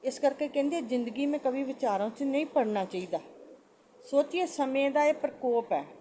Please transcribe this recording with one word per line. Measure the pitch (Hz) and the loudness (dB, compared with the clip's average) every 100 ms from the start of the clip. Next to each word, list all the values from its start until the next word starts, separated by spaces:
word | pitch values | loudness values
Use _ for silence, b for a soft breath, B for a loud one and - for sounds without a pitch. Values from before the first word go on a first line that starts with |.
ਇਸ | 254 247 | -4 2
ਕਰਕੇ | 277 277 294 | 0 2 -2
ਕਹਿੰਦੇ, | 285 285 339 | 0 0 0
ਜ਼ਿੰਦਗੀ | 226 247 233 226 285 | 0 -2 0 0 0
ਮੇਂ | 294 | 2
ਕਵੀ | 269 262 | 0 0
ਵਿਚਾਰਾਂ | 262 269 240 196 214 | -4 -2 0 0 -2
'ਚ | 226 | -2
ਨਹੀਂ | 277 277 302 | 0 0 2
ਪੜਨਾ | 294 220 208 | 2 2 0
ਚਾਹੀਦਾ। | 185 185 180 160 - - - - _ _ _ - | -2 -4 -4 -6 -6 -20 -20 -20 _ _ _ -20
ਸੋਚੀਏ, | - 277 285 349 359 | 0 2 2 0 -2
ਸਮੇਂ | - 269 269 277 | 0 0 2 2
ਦਾ | 285 | 4
ਇਹ | 294 | 4
ਪ੍ਰਕੋਪ | 302 285 - 254 233 226 | 2 -2 -2 0 0 0
ਹੈ | 156 143 - | -4 -4 -16